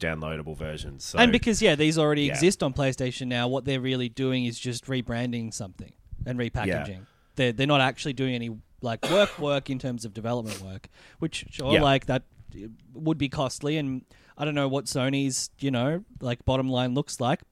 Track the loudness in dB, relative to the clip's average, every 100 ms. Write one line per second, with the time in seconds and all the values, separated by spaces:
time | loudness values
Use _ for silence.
0 | -4 -2 -4 -6 -6 -8 -8 -8 -10 -12
1 | -4 6 6 6 2 4 4 6 4 4
2 | 4 4 2 4 4 4 0 2 0 0
3 | -4 -4 -2 0 0 0 0 0 0 0
4 | -2 0 0 2 0 -2 -4 -6 -4 -4
5 | -2 -2 -2 -2 -6 -8 -10 -12 -16 -18
6 | -16 -8 -4 -2 -2 -2 0 0 -4 -10
7 | -16 _ _ 0 0 2 4 4 4 0
8 | -6 -2 -2 -2 -4 -8 -14 -8 -6 -4
9 | 2 4 4 2 0 0 -2 -4 -4 -6
10 | -8 -6 -2 -2 -4 -8 -10 -12 -16 -20
11 | -20 -8 -6 -6 -10 -6 -2 2 4 2
12 | 0 -4 -6 -20 -18 -16 -16 -18 -20 -6
13 | -4 -2 -2 -2 -4 -2 -2 -2 -2 -4
14 | -8 -20 -20 -6 -2 0 0 -2 -2 0
15 | 2 2 0 -2 -6 -4 0 2 2 0
16 | -6 -8 -4 -2 0 2 2 2 2 0
17 | -2 0 0 0 0